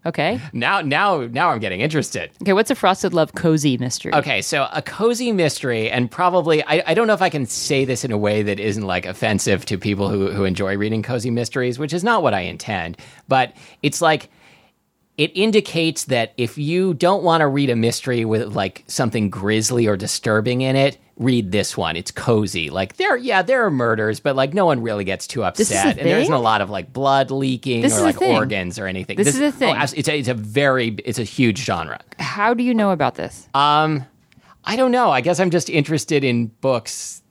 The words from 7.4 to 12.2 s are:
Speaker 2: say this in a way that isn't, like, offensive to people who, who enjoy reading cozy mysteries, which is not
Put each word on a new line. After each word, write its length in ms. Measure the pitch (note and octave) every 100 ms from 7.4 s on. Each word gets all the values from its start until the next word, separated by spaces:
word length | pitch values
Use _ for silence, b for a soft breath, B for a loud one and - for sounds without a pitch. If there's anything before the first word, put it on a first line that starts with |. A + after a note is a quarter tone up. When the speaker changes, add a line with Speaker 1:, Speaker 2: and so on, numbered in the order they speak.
Speaker 2:
say 400 | A#2+ - - C3+
this 180 | C3 B2
in 80 | C3
a 60 | G#2
way 240 | G#2 G#2+
that 180 | G#2 G2
isn't, 240 | G#2+ G#2
like, 200 | F#2+ F2+
offensive 580 | F2+ F#2 A2 G2+ G#2+ G2
to 120 | - F#2+
people 320 | A2 G2 G2
who, 220 | G2+ F#2+
who 120 | G2
enjoy 320 | G2 F#2 G2
reading 280 | G2 G#2+ A2
cozy 260 | G#2 B2 A#2+
mysteries, 480 | A#2 A2+ C3+ B2 A#2+
which 160 | D3
is 100 | E3+
not 200 | G#3 A3+